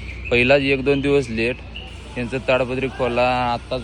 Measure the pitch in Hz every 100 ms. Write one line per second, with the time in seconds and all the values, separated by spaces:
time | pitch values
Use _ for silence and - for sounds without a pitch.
0 | - - - 123 123 143 139 135 131 143
1 | 139 143 123 113 117 123 - - - -
2 | - 123 120 131 - 127 123 127 131 -
3 | 123 120 123 127 123 117 - 131